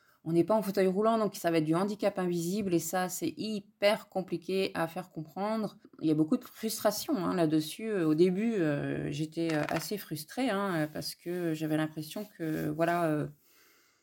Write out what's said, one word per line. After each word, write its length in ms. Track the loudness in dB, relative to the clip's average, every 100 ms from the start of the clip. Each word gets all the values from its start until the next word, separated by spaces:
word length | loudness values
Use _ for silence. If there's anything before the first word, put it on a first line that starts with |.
| _ _
on 80 | 0
n'est 100 | 2
pas 120 | 4 2
en 60 |
fauteuil 260 | 2 2 2
roulant, 300 | 4 2 4
donc 180 | 2 0
ça 160 | 0
va 80 | 2
être 40 |
du 120 | 2 2
handicap 420 | 0 0 -2 0
invisible 540 | 0 0 0 -2 2
et 60 | 0
ça, 280 | 0 -2 -2
c'est 260 | -2 -6 -4
hyper 720 | -6 -6 -8 _ 2 2 -2
compliqué 600 | -6 -4 -4 -2 0 0
à 140 | -2 -4
faire 220 | -4 -10
comprendre. 680 | -10 -10 -6 -2 -2 -4 -8 -20 -4
Il 60 | 2
y 40 |
a 40 | 2
beaucoup 220 | 4 0
de 60 |
frustration, 720 | -2 -8 -6 0 0 0 -2 0
hein, 160 | 0
là-dessus. 540 | 2 2 2 0 -6 -4
Euh, 180 | 0 2
au 80 |
début, 420 | 4 4 4 0 2
euh, 540 | 2 0 -2 -2 -4
j'étais, 420 | -4 -4 -4 -2
euh, 100 | 0 0
assez 280 | -2 -4 -8
frustrée, 520 | -6 -10 -8 -4 -2
hein, 240 | 0 0 0
euh, 120 | -2
parce 280 | -4 -10 -10
que 380 | -6 -4 -2
j'avais 240 | -2 0 0
l'impression 500 | -2 -4 -10 -10 -10 -8
que, 300 | -4 -2 -2
voilà, 380 | 0 2 2 2
euh, « 220 | 0 -2 -8 _ _ _ _ _ _